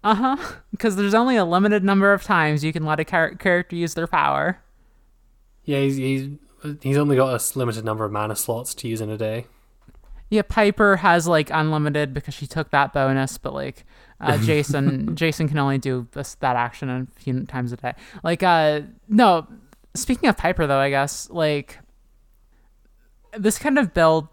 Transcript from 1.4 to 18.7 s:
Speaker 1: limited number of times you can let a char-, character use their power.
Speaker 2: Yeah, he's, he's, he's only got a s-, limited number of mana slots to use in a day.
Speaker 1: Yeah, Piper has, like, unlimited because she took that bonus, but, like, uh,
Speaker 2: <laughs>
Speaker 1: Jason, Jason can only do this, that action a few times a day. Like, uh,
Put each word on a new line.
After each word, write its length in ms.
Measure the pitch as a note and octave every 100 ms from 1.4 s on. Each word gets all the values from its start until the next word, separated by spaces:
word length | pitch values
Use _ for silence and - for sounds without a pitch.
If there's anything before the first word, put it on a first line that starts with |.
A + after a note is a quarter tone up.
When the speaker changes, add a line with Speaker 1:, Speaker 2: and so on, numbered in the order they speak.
Speaker 1:
limited 380 | F3 F3 G#3 G#3
number 300 | G3 G3 G3
of 100 | G3+
times 400 | - F#3 D#3 D3+
you 100 | D#3
can 120 | D#3+
let 160 | D#3 D3+
a 40 |
char-, 300 | D#3 F3+ D#3+ F#3+
character 380 | G3 F3 F3 E3+
use 180 | E3+
their 120 | E3 E3
power. 520 | E3 C#3+ C#3 D#3 F#3 _ _ _ _ _ _ _ _ _ _
Speaker 2:
Yeah, 160 | - C#3
he's, 160 | C#3 C3+
he's, 320 | C3 C3+ C3+ C#3+ _ _ D3+ D3
he's 160 | C3+ C#3
only 180 | D3 C3
got 140 | C3
a 40 | B2
s-, 200 | - C3+
limited 280 | A#2+ A2
number 200 | A2 A2
of 80 | G#2+
mana 240 | G#2 G#2+ G#2+
slots 380 | - A#2 B2
to 140 | - A2+
use 120 | A2+
in 80 | G#2+
a 60 | A2
day. 300 | A2 A2 A#2 _ _ _ - - - - -
Speaker 1:
Yeah, 140 | G#3+
Piper 540 | G3+ - G#3 F#3+ G#3 F#3+
has, 300 | F#3+ F3 E3
like, 240 | D#3+ D3+
unlimited 600 | D#3+ D#3 D3+ D3+ D3 D3
because 220 | C3+ C#3+
she 120 | - C#3
took 240 | D#3+ D#3
that 220 | C#3+ C#3
bonus, 460 | C#3+ C3+ C3+ C3+ -
but, 160 | C3+
like, 300 | C#3 C3+ - - - - _
uh, 160 | - G#2
Speaker 2:
<laughs> 40 |
Speaker 1:
Jason, 760 | A2 D3+ C#3+ C#3+ C#3 C3 C#3+ E3
Jason 320 | E3 D3+ D#3
can 100 | D3+
only 200 | C#3 C3+
do 280 | C3+ B2+ A#2+
this, 220 | - C#3 -
that 200 | C3+ B2
action 320 | A#2+ - C3+
a 160 | B2+ C3 _
few 260 | - B2+ C3
times 260 | C3 B2
a 40 | B2
day. 180 | B2+ B2+ - F#3
Like, 200 | E3 E3+
uh, 400 | F#3 E3+ D#3